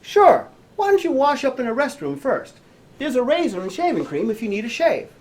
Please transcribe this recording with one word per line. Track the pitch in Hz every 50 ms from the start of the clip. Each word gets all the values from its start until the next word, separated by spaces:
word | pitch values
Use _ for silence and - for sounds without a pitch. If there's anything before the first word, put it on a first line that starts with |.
Sure. | _ - - 415 403 359 190 127 - - - _ - _ -
Why | - 415 403
don't | 392 381 349
you | 339
wash | 285 262 277 285 294 - -
up | 277 262 -
in | 254
a | 233 226
restroom | 240 285 262 - - 156 143 139 139
first? | - 135 - 104 - - - - _ - _ _ - _ - -
There's | 262 302 247
a | 254
razor | 247 240 302 349 339 269 196 180
and | 185 190
shaving | 185 - 349 349 294 170 143
cream | - 147 143 196 226
if | 214 220
you | 233 214
need | 196 208 214
a | 233
shave. | - - 330 330 214 127 - - - -